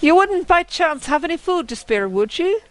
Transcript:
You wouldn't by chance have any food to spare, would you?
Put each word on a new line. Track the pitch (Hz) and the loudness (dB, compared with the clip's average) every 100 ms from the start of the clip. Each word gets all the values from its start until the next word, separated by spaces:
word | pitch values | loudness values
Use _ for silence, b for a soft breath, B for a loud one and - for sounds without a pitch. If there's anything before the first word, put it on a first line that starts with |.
You | 294 339 | 6 4
wouldn't | 392 381 339 | 4 0 0
by | 349 | 0
chance | 349 - 339 294 - | 0 -2 -2 -2 -2
have | 294 | -2
any | 311 330 | -2 -6
food | - 359 262 | -2 -2 -2
to | 233 | -10
spare, | - 214 196 | -2 -2 0
would | 190 214 - | -2 -2 -2
you? | 349 427 - | -2 -2 -6